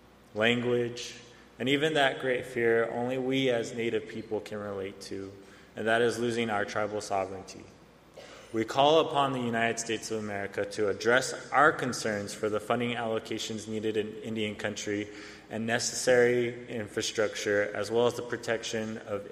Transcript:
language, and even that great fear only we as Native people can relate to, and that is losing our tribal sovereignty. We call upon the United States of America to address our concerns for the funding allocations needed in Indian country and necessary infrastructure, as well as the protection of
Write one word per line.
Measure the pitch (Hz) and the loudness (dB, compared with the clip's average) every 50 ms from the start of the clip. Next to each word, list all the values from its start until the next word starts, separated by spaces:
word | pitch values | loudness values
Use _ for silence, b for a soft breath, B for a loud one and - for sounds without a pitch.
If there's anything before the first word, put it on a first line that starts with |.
| - - - - - - - | -20 -20 -20 -20 -20 -10 -2
language, | 104 107 113 120 123 120 120 123 120 120 117 120 120 - - - - - B B B B B B - | 2 4 4 4 4 2 2 2 2 0 0 -4 -8 -10 -12 -12 -16 -18 B B B B B B -4
and | 117 127 | 0 2
even | 139 139 147 160 156 | 2 2 2 2 2
that | 147 139 135 131 - | 4 4 2 2 0
great | - 131 127 120 - | -2 0 0 -2 -2
fear | - - 120 117 117 113 113 117 - | -4 -2 0 2 4 4 4 2 2
only | - 120 120 123 131 131 | 0 -2 -2 -2 -2 -2
we | 127 127 135 135 135 131 | -2 0 0 2 2 2
as | 123 117 113 107 - | 2 2 0 -2 -4
Native | 117 113 117 110 110 104 - | -4 -2 0 0 -2 -2 -4
people | - 113 107 - 110 104 | -10 -10 -8 -4 -4 -6
can | 101 - 107 104 | -4 -6 -8 -8
relate | 104 104 101 98 95 98 101 - - | -6 -6 -6 -6 -6 -6 -8 -10 -12
to, | - 101 98 98 98 98 - B B B B B B B - | -10 -10 -8 -8 -10 -12 -16 B B B B B B B -4
and | 107 110 | 0 2
that | 113 117 | 4 4
is | 120 120 110 110 | 4 4 2 2
losing | 120 120 117 117 117 113 | 0 0 0 0 0 0
our | 107 101 104 | 0 0 0
tribal | 101 - 107 107 104 107 107 | -2 -2 -2 -2 -2 -2 -4
sovereignty. | 101 - 101 98 95 92 98 95 92 - - 95 95 - - - - - - - - - - B B B B B B B B | -4 -2 -2 -2 -2 -2 -4 -10 -12 -12 -14 -16 -16 -18 -20 -20 -20 -20 -20 -20 -20 -20 -20 B B B B B B B B
We | 113 113 | -2 -2
call | 113 - 139 139 147 156 165 | 0 4 6 6 8 8 6
upon | 151 160 151 143 139 135 135 | 6 4 4 2 2 2 2
the | 127 | 0
United | 123 120 117 117 113 113 113 - | -2 0 0 2 2 2 0 -2
States | - - 113 107 - - | -2 -4 -4 -4 -4 -4
of | 110 110 | -4 -4
America | 107 104 104 101 101 98 - - 101 | -4 -4 -6 -6 -6 -6 -4 -4 -4
to | 101 - - 107 101 | -4 -2 0 0 0
address | 95 101 107 113 120 127 143 - - - - - | 0 0 2 4 4 4 4 2 -6 -8 -6 0
our | - 123 143 156 165 | 4 6 6 6 6
concerns | - - 131 113 - - 113 107 104 101 98 - | 4 -2 -4 -4 -2 -2 -2 -2 -2 -2 -6 -6
for | - - 107 | -2 -2 0
the | 101 107 | 0 0
funding | 101 - 143 127 120 120 120 | 0 0 0 0 0 -2 -2
allocations | 117 120 113 113 110 110 - 113 107 - - 113 107 101 110 | -2 -2 -2 -2 -2 -4 -4 -6 -6 -6 -6 -8 -8 -8 -6
needed | 110 107 104 110 107 110 | -6 -4 -2 -2 0 0
in | 104 107 104 - - | -2 -4 -6 -10 -8
Indian | 113 110 110 107 107 104 | -6 -4 -2 -2 -4 -4
country | 104 - 107 104 - - 107 104 101 104 - B B B B B B B B | -4 -4 -6 -4 -4 -4 -4 -2 -4 -4 -6 B B B B B B B B
and | - 110 113 113 | -6 -4 -2 0
necessary | 117 120 120 - - - - - 127 123 120 120 123 123 120 120 120 120 123 - | 0 0 0 -2 -4 -2 2 4 6 8 8 6 6 4 2 0 -2 -6 -8 -8
infrastructure, | 131 120 107 104 - 113 107 - - - 107 101 - - - 107 104 104 104 101 - | -6 -6 -6 -6 -4 -4 -4 -2 0 0 0 0 0 -2 0 2 2 2 2 2 0
as | 104 104 104 | -4 -4 0
well | 113 117 120 120 | 2 4 4 4
as | 113 | 2
the | - | 0
protection | - - - 113 - - 117 110 - - - 113 110 110 110 110 - - | -4 -6 -6 -6 -2 -2 -2 -2 -2 -4 -4 -4 -4 -4 -6 -8 -8 -6
of | 104 101 101 - | -6 -6 -6 -8